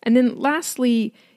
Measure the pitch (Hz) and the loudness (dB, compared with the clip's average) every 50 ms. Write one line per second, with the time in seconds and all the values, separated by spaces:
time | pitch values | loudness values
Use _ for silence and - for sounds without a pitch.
0 | - 233 233 254 254 240 - - 190 277 294 320 339 - - - 254 247 233 226 | -2 2 4 4 4 2 0 -2 -2 -2 -2 -2 -6 -8 -6 -2 0 0 0 0
1 | 220 220 - _ _ _ _ | -2 -4 -8 _ _ _ _